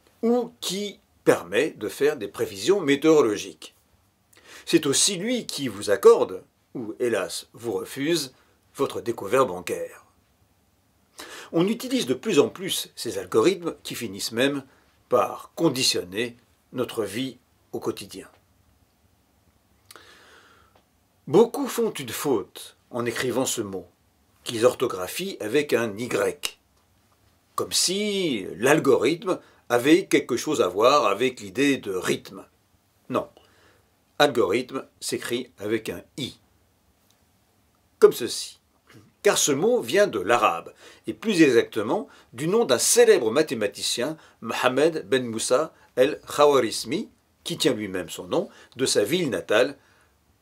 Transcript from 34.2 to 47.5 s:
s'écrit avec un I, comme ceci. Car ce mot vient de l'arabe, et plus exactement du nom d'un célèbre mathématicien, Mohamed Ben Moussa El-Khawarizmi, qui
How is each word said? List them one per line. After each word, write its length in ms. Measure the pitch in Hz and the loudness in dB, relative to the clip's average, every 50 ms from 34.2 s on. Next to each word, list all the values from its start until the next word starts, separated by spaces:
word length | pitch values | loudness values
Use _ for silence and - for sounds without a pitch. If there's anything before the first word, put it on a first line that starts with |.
| 147 143 127 120 101 87 101 123 123 - 135 135 - - _ _ | 0 2 2 0 0 2 0 -2 -2 -4 -10 -12 -12 -14 _ _
s'écrit 520 | - - 123 117 - - 120 123 131 - _ | -10 -8 -8 -8 -6 -6 -6 -6 -8 -10 _
avec 320 | - 95 104 113 107 - - | -10 -6 -4 -4 -4 -4 -6
un 140 | 87 87 - _ _ | -10 -12 -14 _ _
I, 200 | - 131 101 - _ _ _ _ _ _ _ _ _ _ _ _ _ _ _ _ _ _ _ _ _ _ _ _ _ _ _ _ _ _ _ _ | -10 -10 -10 -12 _ _ _ _ _ _ _ _ _ _ _ _ _ _ _ _ _ _ _ _ _ _ _ _ _ _ _ _ _ _ _ _
comme 160 | - - - - | 6 6 6 6
ceci. 460 | - 123 104 - - - - - _ _ _ _ _ _ _ - 113 - _ _ _ - | 2 -4 -6 -6 -8 -10 -12 -14 _ _ _ _ _ _ _ -20 -20 -20 _ _ _ 0
Car 160 | 202 190 - | 2 2 2
ce 120 | - 151 | 2 0
mot 300 | 135 135 175 226 254 226 | 0 0 2 2 0 0
vient 240 | 143 113 143 196 208 | 0 0 2 2 2
de 140 | 175 113 101 | 2 0 -2
l'arabe, 520 | 90 98 120 117 110 95 85 85 - - - _ - - - - _ | 0 2 4 4 4 2 2 0 -6 -12 -18 _ -20 -20 -20 -12 _
et 80 | - - | -10 -10
plus 260 | - - 220 208 165 | -6 -4 0 4 4
exactement 640 | 160 135 117 117 - - - 113 101 117 160 214 269 - - - _ _ - | 6 6 6 4 2 2 0 -4 -2 -2 -2 -4 -6 -8 -16 -20 _ _ -12
du 140 | 117 151 | -6 -2
nom 160 | 165 196 233 233 | 0 2 2 2
d'un 140 | 143 123 | 2 2
célèbre 540 | 113 - - - 226 240 220 208 175 120 110 | 2 2 4 4 6 6 8 6 4 4 2
mathématicien, 840 | 113 143 160 - 143 113 107 - - - 90 - - 123 117 151 160 - - - _ _ | 2 2 0 0 -2 -4 -4 -4 -4 -6 -6 -4 -4 -4 -4 -4 -6 -10 -14 -20 _ _
Mohamed 640 | 117 113 - - 127 127 127 135 147 170 165 160 - 95 | -10 -8 -2 0 0 0 2 2 2 2 2 -2 -2 0
Ben 160 | 127 131 127 | 0 0 0
Moussa 480 | 117 110 113 - - 127 139 160 180 - _ _ _ _ | -2 -6 -6 -2 0 0 0 0 -2 -10 _ _ _ _
El-Khawarizmi, 1120 | - - 151 - - - - - - 147 147 143 131 113 107 95 - - 110 135 202 - - _ _ _ _ _ _ - | 2 2 2 0 -4 -10 -4 2 4 6 6 6 4 2 0 -2 -6 -6 -6 -6 -6 -6 -10 _ _ _ _ _ _ -12
qui 140 | - | -10